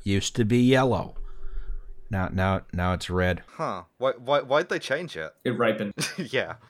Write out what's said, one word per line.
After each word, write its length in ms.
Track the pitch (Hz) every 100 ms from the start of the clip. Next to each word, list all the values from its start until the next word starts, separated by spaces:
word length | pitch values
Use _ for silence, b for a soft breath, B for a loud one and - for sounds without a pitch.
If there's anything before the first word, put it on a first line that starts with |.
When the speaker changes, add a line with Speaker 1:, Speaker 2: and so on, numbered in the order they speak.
Speaker 1:
used 320 | 98 98 - -
to 80 |
be 160 | 107 120
yellow. 560 | 123 131 131 101 - - - b b b b b b b -
Now, 200 | 95 92
now, 300 | 95 95 95 -
now 180 | 90 90
it's 180 | 90 -
red. 340 | 90 90 87 -
Speaker 2:
Huh. 300 | - 151 95 87 -
Why, 120 | 127 123
why, 240 | 123 143
why'd 260 | 135 143 175
they 120 | 170
change 360 | - 143 175 80
it? 160 | 78 - 120
Speaker 3:
It 120 | 117
ripened. 360 | 117 107 104 - -
Speaker 2:
<laughs> 80 | -
Yeah. 380 | 131 127 85 - -